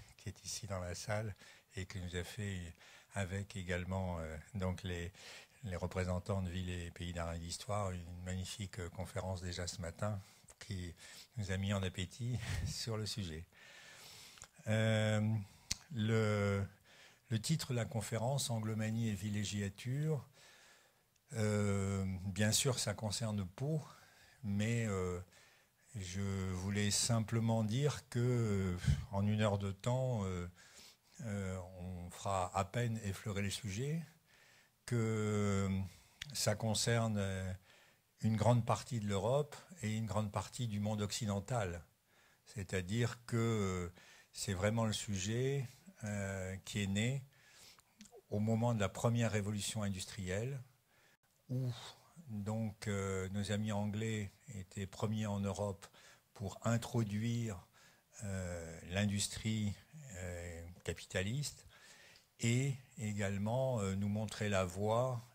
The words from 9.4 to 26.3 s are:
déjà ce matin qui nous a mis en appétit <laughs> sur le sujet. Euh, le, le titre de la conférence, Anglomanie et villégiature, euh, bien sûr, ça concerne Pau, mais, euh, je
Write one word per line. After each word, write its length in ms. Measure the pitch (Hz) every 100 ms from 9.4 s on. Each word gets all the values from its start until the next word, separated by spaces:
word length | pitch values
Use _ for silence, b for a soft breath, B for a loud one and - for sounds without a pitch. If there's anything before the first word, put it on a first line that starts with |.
déjà 260 | 92 87 87
ce 140 | -
matin 400 | 85 - 104 104 - B B - -
qui 300 | 95 87 82 B B B -
nous 160 | 95
a 60 | 95
mis 160 | 98
en 100 | 101
appétit 560 | 95 - - - 120 123 -
<laughs> 140 | - -
sur 300 | - - 110
le 100 | 104
sujet. 380 | - 90 78 87 B B B B B B B B B B - -
Euh, 680 | 110 110 110 107 107 107 110 101 B B - -
le, 720 | 127 107 113 110 104 101 98 98 B B B B B -
le 100 | 113
titre 320 | - 160 -
de 20 | 123
la 80 |
conférence, 680 | 101 110 101 113 113 139 -
Anglomanie 600 | 113 107 110 110 113 113
et 40 |
villégiature, 1120 | 98 107 104 101 104 101 - 123 135 156 151 - B B B B B B B B _ -
euh, 720 | 113 107 104 104 98 98 98 95 95
bien 300 | 95 92 107
sûr, 260 | 107 139 120
ça 140 | -
concerne 520 | 101 110 95 113 104 90
Pau, 380 | - 139 156 - B B B B B
mais, 420 | 104 101 107 117 113
euh, 320 | 95 92 87 90 B B B B B _ -
je 260 | 92 98 98